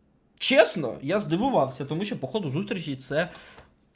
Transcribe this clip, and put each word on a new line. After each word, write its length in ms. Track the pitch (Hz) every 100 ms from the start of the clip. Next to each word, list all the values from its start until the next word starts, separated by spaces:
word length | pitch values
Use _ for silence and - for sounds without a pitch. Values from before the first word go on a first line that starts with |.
| _ _ _ -
чесно, 600 | - 277 466 196 123 -
я 180 | 139 202
здивувався, 640 | 151 170 262 180 131 -
тому 200 | 135 156
що 140 | 208 156
по 60 | -
ходу 240 | 220 160
зустрічі 460 | 139 202 196 151 131
це, 320 | - 147 175 - - - - _ _